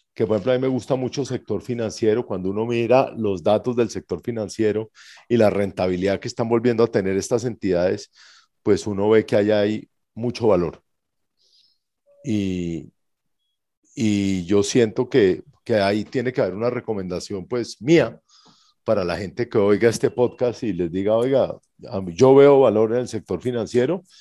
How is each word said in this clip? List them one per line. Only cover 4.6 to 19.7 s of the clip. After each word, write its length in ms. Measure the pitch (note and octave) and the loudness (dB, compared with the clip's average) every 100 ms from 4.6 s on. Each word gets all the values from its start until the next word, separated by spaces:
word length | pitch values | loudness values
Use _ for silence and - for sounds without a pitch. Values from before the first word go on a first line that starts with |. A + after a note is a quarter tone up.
| G#2+ G#2 A2 _ - - - | -2 -2 -6 _ -20 -18 -2
y 80 | A#2+ | 2
la 140 | G#2+ | 4
rentabilidad 680 | F#2+ G2+ F2 F#2 F#2 F#2+ F#2+ | 2 -2 -2 -2 0 -2 -2
que 80 | B2 | -6
están 180 | - A#2 | -6 -2
volviendo 360 | A#2 A#2 A2+ A#2 | 0 0 2 2
a 20 | |
tener 300 | A#2 F#2+ G2 | 0 -2 -2
estas 260 | F#2 A#2+ | -2 -2
entidades, 680 | A#2+ G#2+ G2 F2+ F2+ G#2 - _ - - _ _ | -4 -6 -2 2 0 -2 -8 _ -20 -20 _ _
pues 240 | - F#2+ - | 0 0 0
uno 220 | G2 G2+ | -2 2
ve 160 | A2 G#2+ | 2 2
que 100 | A2 | 2
allá 240 | G#2 G#2+ | 2 2
hay 300 | G#2 G#2+ - _ _ | 0 -2 -10 _ _
mucho 340 | - A#2+ A#2+ A#2 | -10 -8 -2 2
valor. 340 | F#2 E2+ - _ _ _ _ _ _ _ _ _ _ _ _ _ _ | 2 0 -6 _ _ _ _ _ _ _ _ _ _ _ _ _ _
Y, 680 | - G#2+ G2 F#2 F2 E2 - _ _ _ _ _ _ _ _ _ _ | -6 -4 -2 -4 -6 -8 -12 _ _ _ _ _ _ _ _ _ _
y 520 | - A2+ G2+ G2 F#2+ E2+ | -4 0 0 0 -2 0
yo 180 | G2+ | 0
siento 460 | G2+ C3 A2+ G2+ B2 | 2 2 2 0 -2
que, 340 | C#3 G2 F2+ - _ | 4 4 2 -4 _
que 120 | - A2 | -2 0
ahí 300 | G2 G#2+ G#2 | 2 0 -4
tiene 260 | C3+ A#2+ | -6 -4
que 100 | B2+ | -2
haber 140 | G#2 F#2 | -4 -4
una 140 | A#2 | -4
recomendación, 760 | B2 - G#2+ F#2 F2 - G2 F2 | -4 -6 -8 -6 -8 -8 -10 -6
pues, 340 | B2 A2 - | -6 -6 -6
mía, 380 | A#2 E3 A2+ - _ _ _ _ _ _ | 2 2 2 -4 _ _ _ _ _ _
para 200 | - G#2+ | -2 -2
la 140 | F2 E2+ | -2 -4
gente 320 | G2 - A#2 | -6 -8 -4
que 80 | A#2+ | 0
oiga 320 | G2+ | 2